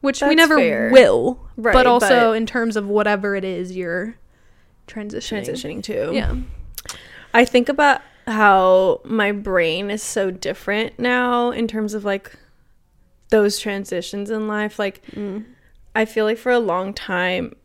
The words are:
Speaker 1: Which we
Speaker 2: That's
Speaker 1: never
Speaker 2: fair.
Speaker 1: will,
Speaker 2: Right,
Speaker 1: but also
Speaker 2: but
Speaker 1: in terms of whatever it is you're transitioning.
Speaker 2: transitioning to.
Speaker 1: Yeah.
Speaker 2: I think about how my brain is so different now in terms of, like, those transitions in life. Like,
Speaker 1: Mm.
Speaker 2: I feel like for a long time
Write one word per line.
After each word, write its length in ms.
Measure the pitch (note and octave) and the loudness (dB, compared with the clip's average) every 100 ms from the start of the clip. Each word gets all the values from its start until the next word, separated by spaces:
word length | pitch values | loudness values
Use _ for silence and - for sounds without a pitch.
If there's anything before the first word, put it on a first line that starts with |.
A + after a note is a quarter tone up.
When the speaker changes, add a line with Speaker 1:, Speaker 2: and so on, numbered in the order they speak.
Speaker 1:
Which 220 | C#4 C4+ | -2 0
we 60 | C#4+ | 2
Speaker 2:
That's 80 | D#4+ | 4
Speaker 1:
never 200 | E4 D4+ | 4 4
Speaker 2:
fair. 340 | E3+ B2 A3+ | 2 0 6
Speaker 1:
will, 480 | B3+ A#3+ A2 A#2+ B3 - - | 8 8 6 0 -4 -12 -4
Speaker 2:
Right, 160 | A3+ | 2
Speaker 1:
but 120 | B3+ B3 | 4 6
also 220 | A#3+ G#3 B3 A3+ | 4 4 4 4
Speaker 2:
but 20 | |
Speaker 1:
in 140 | A3 A3+ | 2 -2
terms 300 | B3+ A#3 G#3+ | -2 -2 -2
of 120 | G3+ | -2
whatever 460 | G#3 G#3 G#3 G3+ G3 | 0 2 0 -2 -4
it 80 | |
is 320 | F#3+ F3+ F#3 F#3 | -4 -6 -8 -8
you're 400 | F3+ F3 G#3 A#3 - _ _ _ _ _ - | -6 -6 -6 -12 -20 _ _ _ _ _ -18
transitioning. 580 | A3+ G#3 - - G#3+ | -14 -10 -10 -8 -8
Speaker 2:
transitioning 380 | - B3+ - - | -6 -8 -10 -12
to. 260 | G3+ G#3+ - | -8 -6 -4
Speaker 1:
Yeah. 220 | - A3 - - - - - - - - - - | -4 -4 -6 -8 -14 -16 -16 -16 -18 -20 -20 -2
Speaker 2:
I 100 | A#3 | 2
think 240 | B3 B3+ A#3+ | 4 2 0
about 320 | C#4+ D4 C4 - _ - | 2 2 2 -4 _ -8
how 760 | G#3+ G#3 F#3+ F#3 F#3 F#3+ - | 2 4 6 6 4 4 0
my 260 | - A3 G3+ | -2 -2 -2
brain 580 | G#3 G3+ F#3 E3 E3 G3+ | -2 -2 0 0 -2 -6
is 120 | G#3 | -8
so 280 | - - G3 | -6 -4 -4
different 680 | F#3 - E3+ - G#3 A3 - | -4 -8 -6 -4 -4 -4 -4
now 520 | B3 B3 B3 B3 A#3+ | -2 0 0 0 -2
in 180 | - A3+ | -2 -4
terms 260 | G#3+ G#3+ | -4 -6
of, 100 | G#3+ | -4
like, 280 | G3+ G3 - - _ _ _ _ _ _ _ _ _ | -4 -4 -6 -20 _ _ _ _ _ _ _ _ _
those 300 | G#3+ G#3 G3+ | 2 2 -2
transitions 720 | G#3+ G3 G3 F3 - G3+ G3+ | -6 -8 -6 -8 -8 -10 -8
in 180 | A3 G#3+ | -6 -4
life. 300 | G#3 G#3+ - | -4 -4 -4
Like, 240 | G3+ - - | -6 -6 -18
Speaker 1:
Mm. 320 | - G#3 G3 A3 _ _ _ - | -12 -10 -10 -14 _ _ _ -8
Speaker 2:
I 100 | G#3+ A3 | -4 -2
feel 180 | A3 | -2
like 140 | G#3+ A3 | -2 -2
for 120 | B3 | 0
a 60 | B3 | 0
long 360 | G#3+ F3 F#3+ | 0 -2 -4
time 600 | G3+ - F3+ F3+ F3+ E3 - | -10 -6 -4 -2 -4 -6 -14